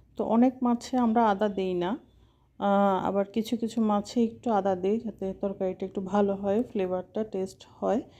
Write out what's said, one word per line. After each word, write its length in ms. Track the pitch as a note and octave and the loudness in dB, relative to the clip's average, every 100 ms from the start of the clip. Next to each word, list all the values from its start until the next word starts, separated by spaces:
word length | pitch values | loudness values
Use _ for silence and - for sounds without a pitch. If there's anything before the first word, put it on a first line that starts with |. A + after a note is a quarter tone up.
| _ - | _ -6
তো 80 | |
অনেক 380 | G#3 A3 B3+ C4 | 2 4 4 2
মাছে 340 | A#3+ A#3+ - B3+ | 0 0 -2 0
আমরা 340 | A#3 A3+ A3+ | 2 4 4
আদা 180 | G3 G#3 | 2 0
দেই 260 | G3 F#3+ | -2 -2
না, 240 | F3+ F3 C#4+ - _ _ _ _ - | -2 -2 -4 -10 _ _ _ _ -4
আহ, 480 | G3+ G3 G3+ F#3 - | 2 4 4 2 0
আবার 180 | G3 | 0
কিছু 320 | G3 A3+ G#3+ A3+ | -2 -2 -2 -2
কিছু 240 | A3+ A#3 | -4 0
মাছে 440 | G#3+ G#3 G3+ B3 | 2 0 0 0
একটু 260 | A3+ A#3 B3 | 0 -2 -2
আদা 240 | G3+ G3 | 0 2
দেই 260 | F3+ F#3+ A3+ | 0 0 -2
যাতে 340 | A3+ - F#3+ F#3+ | -4 -8 -8 -4
তরকারিটা 460 | G3+ G3 F#3+ F#3 F#3+ | -6 -4 -4 -4 -6
একটু 140 | G3+ | -6
ভালো 340 | F#3 G#3 G3+ | -2 2 2
হয়, 280 | G3 G3+ G#3 | 0 0 0
ফ্লেভারটা 600 | B3 G#3 F#3 F#3 F3+ A3 | 0 -2 -2 -4 -6 -8
টেস্ট 420 | A3 F#3+ F#3+ - - | -6 -4 -6 -10 -20
হয়, 320 | - F#3+ A3 - | -4 0 0 -2